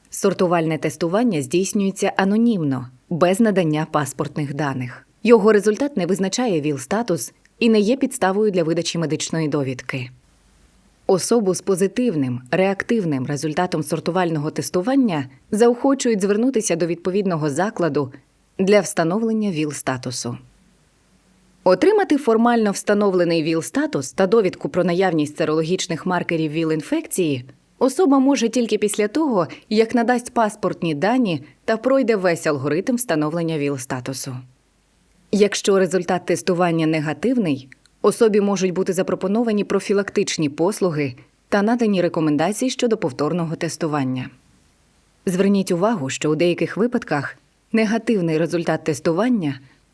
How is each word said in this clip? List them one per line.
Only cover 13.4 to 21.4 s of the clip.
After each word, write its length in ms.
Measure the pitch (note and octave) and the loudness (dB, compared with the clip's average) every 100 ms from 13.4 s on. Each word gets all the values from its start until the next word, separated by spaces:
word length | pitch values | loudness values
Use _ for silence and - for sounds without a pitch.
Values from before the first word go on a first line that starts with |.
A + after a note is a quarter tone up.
| D#3+ D3+ F3+ D#3+ | -4 -2 -2 -2
сортувального 680 | D3 D#3+ F3 F3+ E3+ D#3+ D#3 | -2 -4 -2 0 0 0 -2
тестування 800 | D#3 - F3+ G3+ C#4 A#3+ D#3 C3 - _ | -4 -4 -2 0 2 2 0 -6 -12 _
заохочують 680 | G#3+ A#3+ A#3+ C#4 C4+ B3 G#3 | 2 4 4 2 2 0 0
звернутися 560 | G3 G#3 B3+ C4 G#3 E3 | 2 2 0 0 -2 0
до 100 | E3 | -2
відповідного 640 | E3+ F#3 F#3+ F#3+ E3 D3+ | -2 -2 -2 0 0 0
закладу 640 | C#3 G3+ G#3+ E3 C#3+ B2+ - _ _ _ - | 0 -2 0 0 0 -2 -8 _ _ _ -2
для 220 | F#3+ G#3 | 4 4
встановлення 680 | E3+ - E3 G3+ A3+ A3 G#3 | 2 0 0 0 0 0 -2
віл-статусу. 880 | D3+ D3+ - - B2+ B2+ A#2+ A#2+ A#2+ - _ _ _ _ _ _ _ _ _ | -2 -4 -4 -4 -4 -6 -6 -8 -10 -14 _ _ _ _ _ _ _ _ _